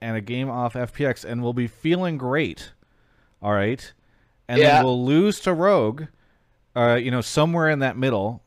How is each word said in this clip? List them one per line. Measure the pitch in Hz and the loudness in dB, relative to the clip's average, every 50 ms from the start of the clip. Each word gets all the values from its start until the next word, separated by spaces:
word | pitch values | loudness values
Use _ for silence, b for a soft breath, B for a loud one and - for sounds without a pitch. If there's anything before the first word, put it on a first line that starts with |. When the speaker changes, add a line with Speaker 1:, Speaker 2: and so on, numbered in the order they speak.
Speaker 1:
and | - 117 113 110 | -8 -6 -6 -6
a | |
game | 107 113 120 123 131 135 | -6 -6 -6 -6 -6 -4
off | 120 123 123 120 - | -4 -4 -4 -4 -4
F | 127 123 120 | -4 -8 -8
P | - - 147 | -6 -4 -2
X, | 135 123 - - | -2 -2 -4 -8
and | 85 120 120 | -8 -6 -4
we'll | 120 120 120 | -4 -4 -2
be | 123 123 117 | -2 -4 -4
feeling | - _ - 160 170 180 185 175 160 143 | -6 _ -2 -2 0 0 0 -4 -4 -4
great, | 127 123 131 151 156 95 78 - - - - _ _ _ _ _ _ _ _ _ _ _ _ _ | -4 -2 -2 -2 -2 -2 -6 -10 -16 -20 -20 _ _ _ _ _ _ _ _ _ _ _ _ _
all | - 104 104 | -4 -2 0
right? | 101 101 107 127 139 - - - _ _ _ _ _ _ _ _ _ _ - | 0 0 0 -2 -4 -8 -16 -20 _ _ _ _ _ _ _ _ _ _ -2
And | 123 123 | 2 4
Speaker 2:
Yeah. | 151 147 143 156 | 6 6 6 6
Speaker 1:
then | 139 | 4
we'll | 127 123 123 123 | 4 2 0 0
lose | 131 143 160 190 208 202 - | 2 2 4 4 2 2 0
to | - 190 180 | -2 -2 -2
Rogue, | 160 175 196 208 170 117 107 113 143 156 - _ _ _ _ _ _ _ _ _ _ _ _ - | 2 2 4 4 4 2 2 -2 -4 -10 -16 _ _ _ _ _ _ _ _ _ _ _ _ -2
uh, | 123 120 120 120 | 0 2 2 2
you | 123 120 127 | 2 0 -2
know, | 123 127 | -2 -4
somewhere | 117 - - 151 151 165 170 170 160 156 | -4 -2 0 0 0 2 2 0 0 0
in | 156 143 | 0 0
that | 135 131 - 120 | 0 -2 -2 -2
middle, | 131 135 120 101 98 107 120 110 _ | -2 0 0 0 -2 -4 -6 -8 _